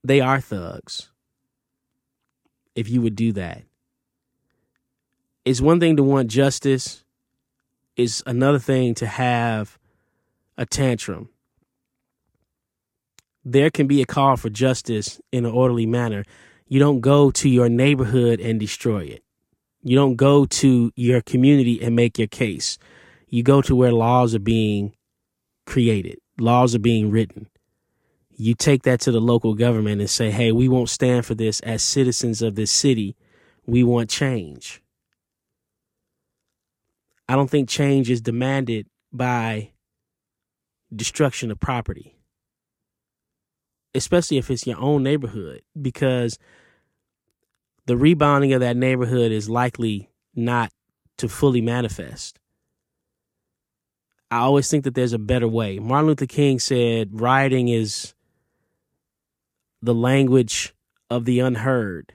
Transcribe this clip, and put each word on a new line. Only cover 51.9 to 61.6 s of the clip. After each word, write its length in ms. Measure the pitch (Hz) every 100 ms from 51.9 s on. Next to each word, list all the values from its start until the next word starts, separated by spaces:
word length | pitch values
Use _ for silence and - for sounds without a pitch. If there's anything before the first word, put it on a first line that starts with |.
| - 76 - - _ _ _ _ _ _ _ _ _ _ _ _ _ _ _ _ _ _ _ _
I 80 | 117
always 300 | 123 143 131
think 140 | 151
that 100 | 135
there's 200 | 127 123
a 40 | 117
better 300 | 104 127 117
way. 300 | 113 107 98
Martin 300 | 110 135 156
Luther 180 | 151 131
King 320 | - 143 127
said, 600 | - 127 120 117 107 110
"Rioting 500 | 120 135 135 131 120
is 440 | 117 107 - - _ _ _ _ _ _ _ _ _ _ _ _ _ _ _ _ _
the 120 | 117
language 800 | 117 120 135 135 131 113 - - _ _ _ _
of 140 | 120
the 160 | 117 123
unheard." 720 | 127 117